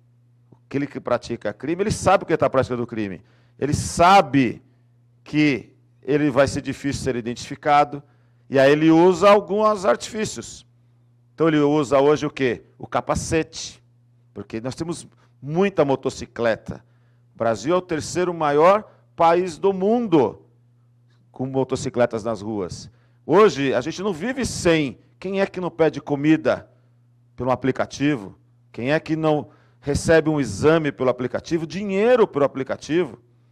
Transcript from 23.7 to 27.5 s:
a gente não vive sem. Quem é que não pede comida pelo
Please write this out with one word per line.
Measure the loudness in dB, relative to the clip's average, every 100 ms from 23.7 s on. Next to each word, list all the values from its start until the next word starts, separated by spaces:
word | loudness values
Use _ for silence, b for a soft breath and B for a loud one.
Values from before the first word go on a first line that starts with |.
a | -2
gente | -4 -6
não | -6
vive | -6 -6 -6
sem. | -6 -2 0 0 -2 -8 _ _
Quem | -8 -4
é | -4
que | -4
não | -8
pede | 0 0 0
comida | -6 -2 2 2 2 -2 -6 _ _ _ _ _ _
pelo | -8 -4